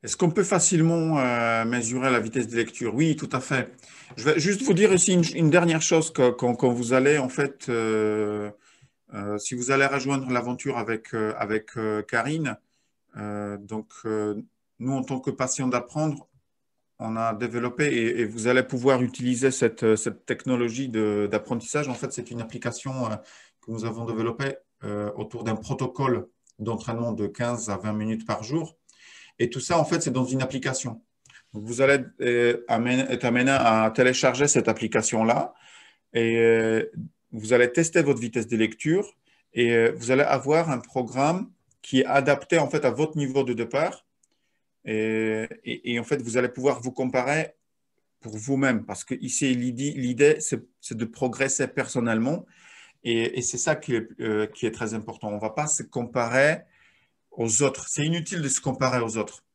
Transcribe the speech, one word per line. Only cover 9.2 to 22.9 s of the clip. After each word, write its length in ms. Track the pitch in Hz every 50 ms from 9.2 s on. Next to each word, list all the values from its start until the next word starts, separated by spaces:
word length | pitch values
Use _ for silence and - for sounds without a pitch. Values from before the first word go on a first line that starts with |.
| 101 104 104 104
si 180 | - - 127
vous 160 | 123 120 123
allez 140 | 139 135 139
rejoindre 440 | 135 135 135 123 135 139 135 131 127
l'aventure 480 | 127 123 117 120 123 123 - 139 131 120
avec, 340 | 110 107 113 110 - - -
euh, 200 | 113 107 107 107 -
avec, 380 | 113 101 107 110 107 - -
euh, 260 | 120 110 110 107 107
Karine, 540 | 104 - - 117 113 139 151 165 156 131 107 - _ _ _ _ _ _ _ _ _ _ _
euh, 400 | - 104 104 104 104 104 101 101
donc, 340 | 101 101 101 110 110 107 _ - - -
euh, 360 | 110 110 107 107 104 104 107 - _ _ _ _ _ _ _
nous, 140 | 131 131
en 100 | 135 135
tant 160 | 127 - 139 127
que 120 | - 147
passion 360 | 127 - 131 127 - - 135
d'apprendre, 640 | 127 123 120 123 - - 151 151 156 - - - _ _ _ _ _ _ _ _ _ _ _ _ _ _ _
on 160 | 113 113 113
a 180 | 113 113 113 110
développé 520 | 104 120 120 113 120 117 123 123 - 147
et, 340 | 147 135 120 113 117 120 117
et 40 | 117
vous 200 | 104 110 117 107
allez 160 | 120 127 127
pouvoir 400 | 127 - - 127 120 135 135 123
utiliser 480 | 123 117 - - 123 123 123 117 131 131
cette, 460 | 127 - 127 113 113 - - 110 110
cette 280 | 107 - 120 104 - _
technologie 640 | - 127 - - 131 127 120 120 117 113 123 139 127
de, 380 | 110 110 107 107 104 104 104 101
d'apprentissage. 600 | 104 104 - - 127 117 - - - 147 147 131
En 60 | 123
fait, 180 | - - 127
c'est 180 | - - 120 -
une 120 | 120 117
application, 680 | 117 113 - 117 - 120 113 - - 135